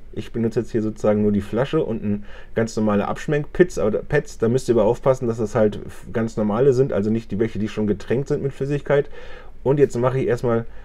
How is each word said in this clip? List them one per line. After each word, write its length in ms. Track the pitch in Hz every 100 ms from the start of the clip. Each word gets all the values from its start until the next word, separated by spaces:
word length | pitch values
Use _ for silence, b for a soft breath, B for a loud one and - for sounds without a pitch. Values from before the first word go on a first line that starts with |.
| -
Ich 200 | - -
benutze 300 | 120 113 120
jetzt 100 | 110
hier 100 | 113
sozusagen 400 | 107 - 107 104
nur 100 | 104
die 100 | 104
Flasche 420 | 98 107 139 156
und 200 | - 110
ein 220 | 104 104 B B B -
ganz 200 | 113 -
normale 320 | 110 101 -
Abschmenkpads 720 | - - 147 147 - 180 -
oder 220 | 101 104
Pads. 400 | - 147 - -
Da 100 | 113
müsst 180 | 127 -
ihr 60 |
aber 120 | 113 104
aufpassen, 420 | 120 139 131 120
dass 100 | 113
das 160 | 107
halt 220 | 123 107 101 -
f-, 220 | - -
ganz 260 | 113 113 113
normale 360 | 107 104 139
sind, 180 | 123 139
also 200 | - 104
nicht 180 | 113 113
die 80 | 101
welche, 220 | 113 98
die 80 | 107
schon 180 | - 107
getränkt 440 | 95 - 117 139
sind 120 | 147
mit 100 | 135
Flüssigkeit. 580 | - 139 143 - 143 139 B B B B -
Und 160 | 123 147
jetzt 180 | 131 120
mache 240 | 127 131
ich 80 | 123
erstmal 380 | 120 123 117 117 b